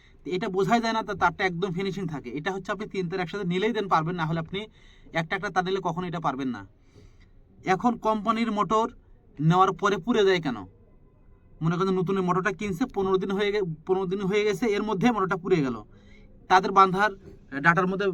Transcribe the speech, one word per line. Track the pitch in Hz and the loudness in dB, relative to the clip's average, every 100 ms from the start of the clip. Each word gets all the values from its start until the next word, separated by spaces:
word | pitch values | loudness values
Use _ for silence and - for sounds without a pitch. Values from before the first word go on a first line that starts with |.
| - - | -20 -18
এটা | 143 180 214 | -8 -4 -2
বোঝাই | 185 185 233 | 0 2 2
যায় | 226 | 2
না, | 220 | -2
তা-, | 208 190 | -4 0
তারটা | 180 165 | 0 0
একদম | 190 170 196 | -2 -2 -4
ফিনিশিং | 170 196 185 175 | -2 -4 -4 -6
থাকে। | 143 120 | -8 -8
এটা | 131 160 | -8 -6
হচ্ছে | 190 190 | -6 -6
আপনি | 196 214 | -8 -6
তিন | 196 175 | -6 -4
তার | 185 | -4
একসাথে | 170 202 | -6 -6
নিলেই | 185 180 220 | -4 0 0
দেন | 214 202 | -2 0
পারবেন, | 170 160 | 0 0
না | 185 156 | -2 -4
হলে | 165 | -4
আপনি | 160 196 214 _ - - - | -6 -8 -10 _ -20 -20 -8
একটা | 160 160 196 | -6 -4 -4
একটা | 202 | -2
তার | 175 | -2
নিলে | 180 196 | 0 -2
কখনো | 180 160 180 | -2 -4 -6
এটা | 170 | -4
পারবেন | 160 131 135 | -4 -2 -4
না। | 110 95 _ _ - - - - - - - | -6 -10 _ _ -20 -20 -20 -20 -20 -20 -8
এখন | - 185 240 233 | -2 0 2 0
কোম্পানির | 214 220 208 226 233 | 0 2 0 0 0
মোটর | 202 190 220 233 - - - _ - | 0 2 2 0 -4 -20 -20 _ -2
নেওয়ার | 156 180 190 | 2 6 4
পরে | 190 196 196 | 4 0 0
পুড়ে | 220 220 | 2 4
যায় | 196 180 | 4 4
কেন? | 147 110 90 - - - - _ - - - - | 0 -6 -10 -18 -20 -20 -20 _ -20 -20 -20 -4
মনে | 160 175 | -2 0
করেন | 190 | 2
নতুন | 185 175 196 | 0 0 0
এই | |
মোটরটা | 180 180 196 | 0 0 0
কিনছে, | 185 208 170 262 | -2 -6 -4 -4
পনেরো | 196 190 185 | -2 0 0
দিন | 196 | 0
হয়ে | 190 208 | -2 0
গে-, | 208 180 156 - | 0 -2 -6 -2
পনেরো | 185 190 | -2 0
দিন | 196 | -2
হয়ে | 185 208 | 0 2
গেছে, | 208 180 233 | 2 0 0
এর | 202 | 0
মধ্যে | 214 196 240 | -2 0 2
মোটরটা | 220 190 190 | 2 0 -2
পুড়ে | - 180 | 0 0
গেল। | 135 113 104 - - - - - - | 2 -4 -10 -20 -20 -20 -20 -20 2
তাদের | 190 202 | 4 6
বাঁধার | 196 190 185 208 196 - - - 139 | 6 6 4 0 -2 -14 -20 -12 0
ডাটার | 165 165 180 | 2 4 2
মধ্যে | 190 202 | 0 -2